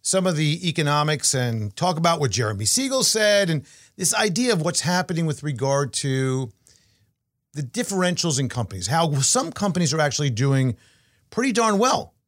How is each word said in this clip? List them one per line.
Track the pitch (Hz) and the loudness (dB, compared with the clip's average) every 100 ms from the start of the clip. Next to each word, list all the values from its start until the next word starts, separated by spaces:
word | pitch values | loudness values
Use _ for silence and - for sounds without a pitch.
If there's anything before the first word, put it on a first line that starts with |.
some | - 190 185 | 0 0 2
of | 156 | 0
the | 156 160 180 | 0 0 -2
economics | - 147 147 151 151 - | 0 2 2 2 0 0
and | 135 123 113 104 - | 0 0 -2 -4 -2
talk | 180 165 | -2 2
about | 170 170 | 0 2
what | 139 | 0
Jeremy | 98 110 104 | 0 -2 -2
Siegel | 110 - 269 262 | -2 0 0 0
said | 233 220 208 202 190 | 0 2 4 4 2
and | 156 - - - - | -2 -6 -20 -20 -6
this | 175 | -2
idea | 214 220 180 247 | 0 0 0 0
of | 202 | 0
what's | 156 170 | 0 -2
happening | - 180 180 165 165 | 0 0 0 -2 -2
with | 143 | -4
regard | 151 127 135 139 143 | -6 -2 0 0 0
to | - 143 131 131 131 123 - _ _ _ _ _ _ _ _ _ | -4 -2 -2 0 -2 -4 -10 _ _ _ _ _ _ _ _ _
the | 147 | -10
differentials | 131 220 240 196 180 180 170 135 | -8 -6 -4 0 0 0 -2 -2
in | 131 | -2
companies, | 123 104 95 90 | -4 -6 -6 -2
how | 160 170 | 0 2
some | 143 135 247 320 | 2 2 0 -2
companies | - 202 180 165 | -2 -2 0 0
are | 160 | 2
actually | 147 123 147 | 0 2 -2
doing | 110 139 135 131 113 _ _ _ _ _ | 2 2 4 2 -2 _ _ _ _ _
pretty | - 269 | -2 0
darn | 226 226 202 | 2 2 4
well | 247 262 - _ | 2 2 -4 _